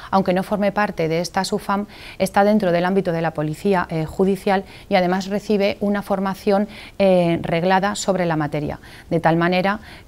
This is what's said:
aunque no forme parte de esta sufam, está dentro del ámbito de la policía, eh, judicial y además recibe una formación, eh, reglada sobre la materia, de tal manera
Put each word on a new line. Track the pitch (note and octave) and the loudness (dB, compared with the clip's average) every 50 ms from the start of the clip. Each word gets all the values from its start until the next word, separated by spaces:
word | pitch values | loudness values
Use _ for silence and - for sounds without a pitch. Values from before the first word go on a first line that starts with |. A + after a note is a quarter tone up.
| - - - | -10 -2 0
aunque | F#3+ F#3 - F3+ | 0 2 2 0
no | F#3 F#3 | 0 0
forme | - G#3+ F#3+ G#3 G3+ | -2 -2 0 0 0
parte | G3 G#3 G#3 G3+ - - E3 D#3+ | 0 0 -2 -2 -2 -2 -2 -2
de | D#3+ E3 | 0 -2
esta | F3+ - - G3 F#3 | -2 -2 -4 -4 -2
sufam, | - - G3 - - G3+ G3 G#3 - - - - - - - | -2 -4 -4 -2 -2 -4 -4 -4 -6 -12 -18 -20 -20 -6 -4
está | F#3+ F#3 - G3+ G3+ | -4 0 2 2 4
dentro | G#3 G#3+ G#3+ G3 F3+ | 4 4 4 2 2
del | E3+ E3+ F3 | 2 2 2
ámbito | F3+ G3 G3 F#3 F#3 | 2 0 0 0 0
de | E3 E3 E3 | -2 -2 -2
la | D#3+ D#3 | -2 -2
policía, | - D3+ D3+ D#3 - - G3+ G3 F3+ F3 - | -2 -4 -4 -4 -2 0 0 2 2 0 -2
eh, | E3+ D#3+ D#3 | -2 -4 -4
judicial | D#3 - - G3 F#3 G3 F#3+ - G#3+ F#3+ F#3+ F#3+ - - - - - | -4 0 0 0 2 2 0 0 0 0 0 -2 -6 -14 -20 -6 0
y | G3+ | 2
además | F#3+ F3+ F3 F3+ F#3+ F#3+ | 2 2 2 0 -2 -2
recibe | F#3+ G3+ G#3 - - G#3+ G3+ G3+ G3+ - - | -4 -6 -6 -2 0 0 2 2 0 0 -2
una | G#3+ G3+ G#3 G3+ F#3+ | -2 -2 -2 -2 -2
formación, | - G#3 G3 G3 G3 F#3+ - - G#3+ G3 G3 G#3 G3+ - - - - - - | -2 -2 -2 -2 -4 -6 -4 0 0 2 2 0 -2 -6 -16 -18 -20 -2 2
eh, | G3 F#3+ F#3 F3+ F3 E3+ E3+ E3+ - | 4 4 6 6 4 2 2 0 -2
reglada | - F3 E3 E3 F#3 F#3+ F#3+ F#3 G3+ G#3 | -2 -2 0 2 2 2 2 2 0 -2
sobre | - - - F#3+ F#3 F3+ | -2 -2 -2 0 0 0
la | E3+ D#3+ | 0 0
materia, | D#3 D3+ D3 D3 D3+ D3 C#3+ - - - - - - - - | 0 -2 -2 -4 -4 -4 -6 -8 -10 -12 -18 -20 -20 -8 -2
de | E3+ E3 | -2 2
tal | D#3+ E3 D#3+ | 4 4 4
manera | E3+ E3+ F3 F3+ F3+ F3+ G3 G3+ A3 - - - - - | 4 2 2 2 2 0 0 -2 -2 -8 -14 -20 -20 -20